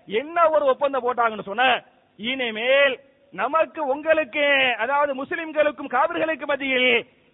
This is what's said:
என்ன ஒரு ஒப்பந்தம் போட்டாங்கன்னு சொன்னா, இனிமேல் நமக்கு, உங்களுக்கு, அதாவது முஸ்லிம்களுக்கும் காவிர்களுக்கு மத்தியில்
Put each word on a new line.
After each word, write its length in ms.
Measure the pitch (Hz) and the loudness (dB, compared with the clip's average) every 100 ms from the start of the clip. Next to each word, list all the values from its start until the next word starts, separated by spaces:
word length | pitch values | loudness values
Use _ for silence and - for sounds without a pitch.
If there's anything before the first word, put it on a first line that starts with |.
| - | -6
என்ன 420 | 202 294 339 330 | -4 -2 2 4
ஒரு 160 | 311 | 4
ஒப்பந்தம் 400 | 285 254 285 269 | 2 2 0 -2
போட்டாங்கன்னு 460 | 247 240 233 214 196 | -2 0 0 -2 -6
சொன்னா, 200 | 208 262 226 - _ _ - | 0 2 0 -4 _ _ -12
இனிமேல் 800 | 214 269 240 220 240 269 285 254 - _ _ | -6 -4 -4 -4 2 4 4 0 -10 _ _
நமக்கு, 460 | - 226 320 320 - 294 | -6 -2 0 0 -2 -4
உங்களுக்கு, 600 | 277 311 311 311 302 285 277 262 226 | -2 0 0 0 0 2 2 2 0
அதாவது 340 | 233 285 294 | -2 0 0
முஸ்லிம்களுக்கும் 800 | 262 277 339 330 302 294 302 277 | -2 -6 -6 -4 0 0 -2 -4
காவிர்களுக்கு 520 | 247 320 339 320 311 294 | 0 0 0 -2 -4 -4
மத்தியில் 440 | 277 269 262 254 233 - _ _ | -4 -2 2 2 2 -2 _ _